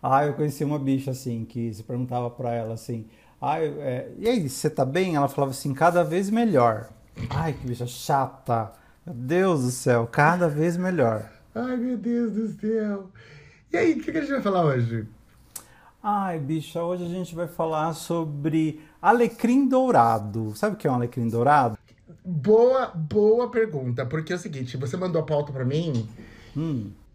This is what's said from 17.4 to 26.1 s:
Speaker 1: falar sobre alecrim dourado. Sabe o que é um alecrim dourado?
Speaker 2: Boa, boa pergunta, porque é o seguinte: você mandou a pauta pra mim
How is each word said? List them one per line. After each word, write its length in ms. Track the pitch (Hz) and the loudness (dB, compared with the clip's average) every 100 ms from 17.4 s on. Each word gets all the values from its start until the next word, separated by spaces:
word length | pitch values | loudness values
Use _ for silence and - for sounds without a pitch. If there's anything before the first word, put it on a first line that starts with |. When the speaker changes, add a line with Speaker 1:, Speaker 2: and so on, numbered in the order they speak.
| 170 | -8
Speaker 1:
falar 460 | 160 160 156 160 | -4 -2 0 -2
sobre 840 | 160 - 165 160 143 151 156 156 147 - _ | -4 -4 -2 -2 -2 0 2 0 -2 -16 _
alecrim 680 | 180 233 233 233 226 254 269 | 4 4 4 2 2 4 4
dourado. 840 | 254 262 233 117 113 104 107 110 107 | 4 4 6 6 4 -2 -4 -6 -2
Sabe 180 | 208 | -2
o 40 | 190 | 0
que 100 | 147 | 0
é 20 | |
um 40 | |
alecrim 340 | 123 120 127 117 | 0 -2 -2 -2
dourado? 500 | 113 123 147 120 110 _ _ - - | 2 6 6 4 -2 _ _ -20 -16
Speaker 2:
Boa, 640 | 185 160 131 220 247 262 247 | -6 -2 6 6 8 4 0
boa 560 | 170 156 208 208 226 240 | -4 0 4 6 4 2
pergunta, 520 | 233 220 151 127 120 | 0 0 -2 -4 -4
porque 280 | 123 156 156 | -4 -4 -4
é 40 | 180 | -6
o 20 | |
seguinte: 380 | 170 139 127 131 | -6 -8 -8 -6
você 200 | 143 180 | -6 -4
mandou 260 | 185 165 | -2 -2
a 20 | |
pauta 280 | 151 147 147 | 0 -2 -2
pra 120 | 131 | -4
mim 440 | 127 147 165 120 107 | -2 0 -2 -2 -4